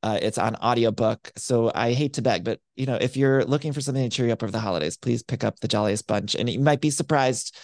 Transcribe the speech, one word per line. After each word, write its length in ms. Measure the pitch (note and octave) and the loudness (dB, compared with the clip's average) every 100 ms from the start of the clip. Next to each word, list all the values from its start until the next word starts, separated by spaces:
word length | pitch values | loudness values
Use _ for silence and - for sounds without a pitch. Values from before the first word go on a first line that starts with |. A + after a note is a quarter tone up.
uh, 160 | A2 G#2 | -2 0
it's 160 | G#2+ - | 0 0
on 180 | G#2+ G#2+ | -2 0
audiobook. 760 | A#2 A#2 A2+ G#2+ A2 A2+ - - | 0 2 2 2 0 0 -8 -12
So 340 | - A#2+ A2+ | 0 2 2
I 200 | - A#2 | 0 0
hate 200 | B2 D3 - | 0 -2 0
to 60 | |
beg, 220 | A#2+ F#2 | 0 0
but, 160 | G2+ - _ - | -2 -6 _ -6
you 100 | C3 | -4
know, 80 | A#2+ | 0
if 200 | B2 C3 | -2 2
you're 300 | C3+ C3+ B2 | 4 4 2
looking 260 | C#3+ D#3 | 0 -2
for 80 | C#3+ | -4
something 220 | C#3 C3+ | -2 -2
to 100 | B2+ | -2
cheer 120 | - A#2+ | 0 0
you 80 | |
up 80 | A2+ | 0
over 80 | A2 | -2
the 80 | A2 | -2
holidays, 380 | G#2+ E2+ D2+ - | -2 -2 -2 -4
please 240 | B2 A#2 | -2 -2
pick 200 | - B2 A2 | -2 -2 -2
up 140 | - | -2
The 60 | G#2+ | -2
Jolliest 380 | G#2+ G#2+ G#2 - | 0 0 0 0
Bunch. 280 | G#2 G2+ - | -2 -2 -2
And 140 | A#2+ | -2
you 100 | A#2+ | 2
might 220 | C#3+ C#3+ | 2 2
be 80 | D3+ | 0
surprised. 680 | C#3+ C#3+ D3 C3 B2+ - - | -2 0 2 2 0 -6 -14